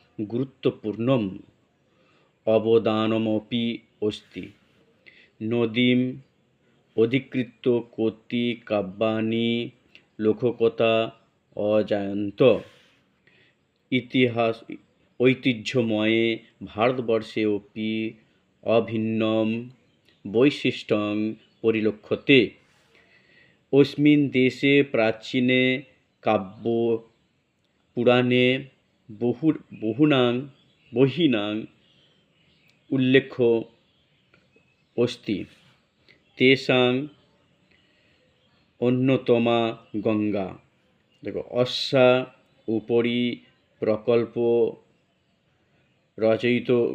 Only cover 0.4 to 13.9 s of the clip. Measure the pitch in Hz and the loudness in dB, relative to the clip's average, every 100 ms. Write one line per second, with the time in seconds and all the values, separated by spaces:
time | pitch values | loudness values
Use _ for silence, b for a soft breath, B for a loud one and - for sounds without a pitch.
0.4 | 139 _ 131 - 107 104 117 131 98 95 | -8 _ -4 -4 -10 -4 -2 0 -2 -8
1.4 | - _ _ _ _ _ _ _ _ _ | -18 _ _ _ _ _ _ _ _ _
2.4 | 110 110 110 113 110 107 110 113 110 110 | 0 0 4 2 2 -2 0 -2 -2 -4
3.4 | 110 120 117 110 _ - 107 - _ 92 | -4 -4 -4 -6 _ -6 -6 -6 _ -16
4.4 | - _ _ _ _ _ b b b - | -16 _ _ _ _ _ b b b -10
5.4 | 110 120 113 117 123 123 127 135 _ _ | -4 0 0 2 2 2 0 -6 _ _
6.4 | _ _ _ _ _ 110 117 135 - 131 | _ _ _ _ _ 0 0 0 -4 -6
7.4 | 120 _ 131 120 117 - 113 107 - 120 | -6 _ 0 0 -2 -4 -4 -4 -8 -4
8.4 | 120 117 - 104 95 101 110 110 110 113 | -4 -6 -4 -4 -4 -4 -2 -2 -2 -2
9.4 | 117 117 120 _ b b b - 107 104 | -2 -2 -6 _ b b b -4 -2 0
10.4 | 123 113 117 113 113 113 113 - _ _ | -2 0 -2 2 0 2 -2 -8 _ _
11.4 | _ - 104 107 101 104 98 101 104 - | _ -6 0 0 0 -4 -4 -6 -6 4
12.4 | 131 92 - _ _ _ _ _ _ b | 4 4 -2 _ _ _ _ _ _ b
13.4 | b b _ _ - | b b _ _ -4